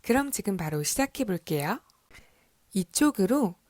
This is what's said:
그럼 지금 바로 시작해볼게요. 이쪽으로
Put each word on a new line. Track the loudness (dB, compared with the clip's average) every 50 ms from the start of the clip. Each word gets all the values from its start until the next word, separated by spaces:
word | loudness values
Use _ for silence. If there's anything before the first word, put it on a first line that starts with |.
| 0
그럼 | 2 2 2 2 0
지금 | -6 -4 -4 -4 -4
바로 | -2 -4 -2 -2 -2 -2
시작해볼게요. | -2 0 0 -2 -2 _ -4 -2 -2 -2 -4 _ -2 -2 -2 0 -2 -4 -6 _ _ _ _ _ _ -20 -20 -20 _ _ _ _ _ _ _ _ _ -4
이쪽으로 | -4 -4 _ 2 2 2 4 4 2 2 2 2 2 2 0 -2 _ _